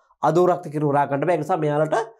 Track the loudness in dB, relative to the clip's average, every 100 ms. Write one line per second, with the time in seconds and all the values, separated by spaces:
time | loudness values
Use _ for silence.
0 | _ _ 0 2 2 2 -4 -4 0 0
1 | 0 -2 0 0 0 -2 0 0 0 -2
2 | -6 -10